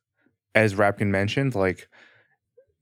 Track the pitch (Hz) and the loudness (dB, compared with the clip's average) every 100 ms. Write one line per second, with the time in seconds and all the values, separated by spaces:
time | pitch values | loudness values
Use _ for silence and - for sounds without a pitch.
0 | _ _ _ _ _ 110 110 98 101 101 | _ _ _ _ _ 0 2 2 0 0
1 | 104 98 101 123 139 101 95 87 - _ | -2 -2 -2 -2 -4 0 -2 -2 -10 _
2 | - _ _ _ _ _ _ _ | -20 _ _ _ _ _ _ _